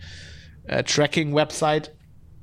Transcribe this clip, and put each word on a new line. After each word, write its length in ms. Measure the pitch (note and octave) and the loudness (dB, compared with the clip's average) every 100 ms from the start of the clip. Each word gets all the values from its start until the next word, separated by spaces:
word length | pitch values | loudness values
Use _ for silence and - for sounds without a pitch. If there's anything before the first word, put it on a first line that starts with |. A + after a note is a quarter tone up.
| - - - - - - - | -16 -16 -16 -18 -20 -18 -4
uh, 120 | - | -2
tracking 500 | A#2+ - C#3+ - D3+ | 0 2 2 2 2
website, 580 | C#3+ D3+ - D#3 D3+ D3+ - - - - - | 2 2 2 2 2 -2 -12 -20 -20 -20 -20